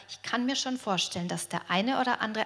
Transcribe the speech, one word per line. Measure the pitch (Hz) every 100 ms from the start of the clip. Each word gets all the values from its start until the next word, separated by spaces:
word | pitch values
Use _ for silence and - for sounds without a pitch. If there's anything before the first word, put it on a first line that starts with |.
| -
ich | -
kann | - 233 247
mir | 254
schon | 262 254
vorstellen, | - 180 - 185 175
dass | 170 -
der | 175 -
eine | 175 226 262
oder | 247 240
andere | 220 214